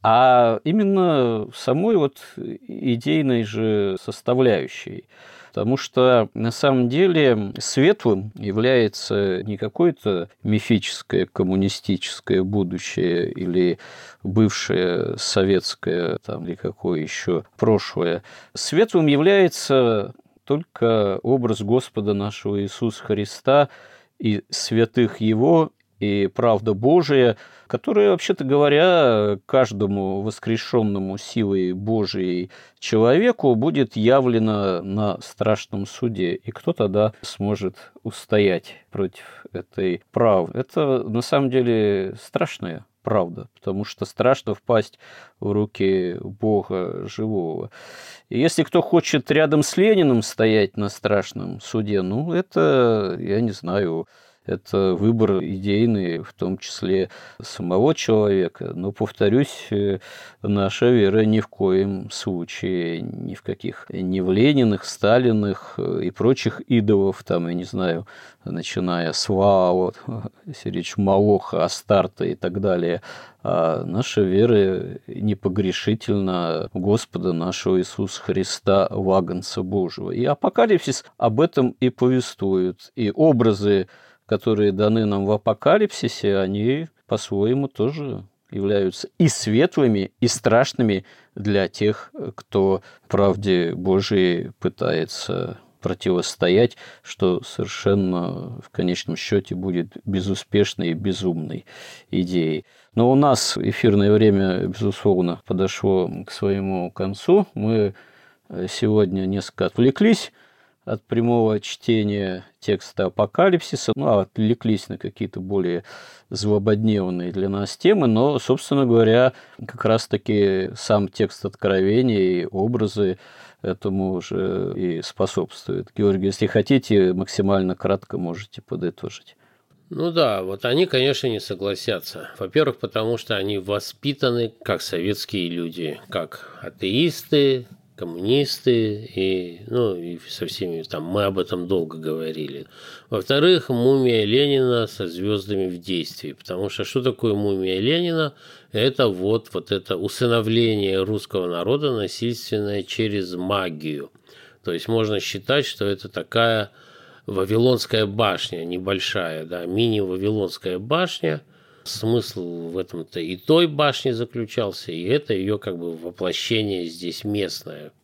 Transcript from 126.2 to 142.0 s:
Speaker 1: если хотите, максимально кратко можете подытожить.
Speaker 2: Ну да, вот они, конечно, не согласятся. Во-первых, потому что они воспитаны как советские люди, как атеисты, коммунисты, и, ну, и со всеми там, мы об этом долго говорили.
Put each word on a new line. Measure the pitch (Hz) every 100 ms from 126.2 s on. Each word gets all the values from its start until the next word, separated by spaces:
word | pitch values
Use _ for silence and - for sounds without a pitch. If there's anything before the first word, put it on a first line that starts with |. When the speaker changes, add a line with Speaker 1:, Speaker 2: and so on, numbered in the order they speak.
| 98
Speaker 1:
если | 98 107
хотите, | 107 101 135 - 104 92
максимально | 90 95 - 98 98 92 87
кратко | 92 98 - -
можете | 87 85 104 -
подытожить. | _ 85 87 - - - - _ _ _ _ _ _
Speaker 2:
Ну | 165 165
да, | 165 139 98
вот | 92 98 123
они, | 135 185
конечно, | 131 131 139 131
не | 107
согласятся. | - 92 98 95 - 95 - 85 78 -
Во-первых, | 95 151 147 -
потому | 104 - 110 117
что | - 104
они | 98 101
воспитаны | 92 101 - - 139 139 131 120 113 _
как | - 92
советские | - 87 90 101 - 101 85
люди, | 87 85 82 80 71 -
как | 92 82 - - -
атеисты, | 87 - 95 110 165 - - 151 139 131 120 - _ -
коммунисты, | 87 85 98 131 139 - - 120 110 104 113
и, | - 95 92 90 85 110
ну, | 123 113
и | 90 85 85 -
со | - 85
всеми | - 92 82
там, | 80 80
мы | 80 95 98
об | 95
этом | 87 90 87
долго | 95 80
говорили. | 80